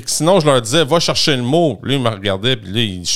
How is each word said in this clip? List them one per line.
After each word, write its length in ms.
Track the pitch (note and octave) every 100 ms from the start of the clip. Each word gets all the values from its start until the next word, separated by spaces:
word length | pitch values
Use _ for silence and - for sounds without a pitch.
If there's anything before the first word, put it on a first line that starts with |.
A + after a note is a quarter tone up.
| -
sinon, 320 | - D#3 G3
je 80 | D3+
leur 140 | C3
disais, « 240 | A2 D#3
Va 160 | C3+ E3
chercher 360 | E3 D3 - C3
le 60 |
mot. » 380 | A#2+ E3 E3 G2
Lui, 120 | - C#3
il 40 |
me 80 | A#2+
regardait, 460 | G2+ G2+ F#2+ A#2+ A#2+
puis 160 | F#2
là, 80 | G#2+
il, 200 | A2 F2+ E2+